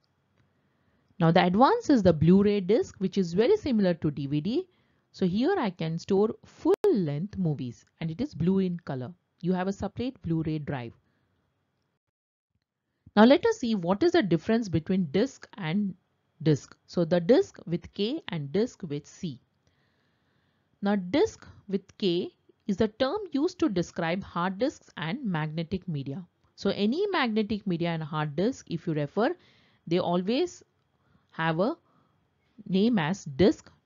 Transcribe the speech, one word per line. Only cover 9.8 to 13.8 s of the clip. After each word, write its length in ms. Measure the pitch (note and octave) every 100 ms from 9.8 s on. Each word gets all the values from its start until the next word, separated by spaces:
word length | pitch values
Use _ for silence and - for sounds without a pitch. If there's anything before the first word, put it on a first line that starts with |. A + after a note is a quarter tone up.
| G3+ - B3 C4
Blu-ray 360 | E3 D#3+ D#3+ D#3
drive. 340 | C#3+ C#3+ A#2 - _ _ _ _ _ _ _ _ _ _ _ _ _ _ _ _ _ _ _ _ - -
Now 100 | A3+
let 200 | D#4 A#4
us 140 | A4
see 160 | A#3
what 260 | G#3+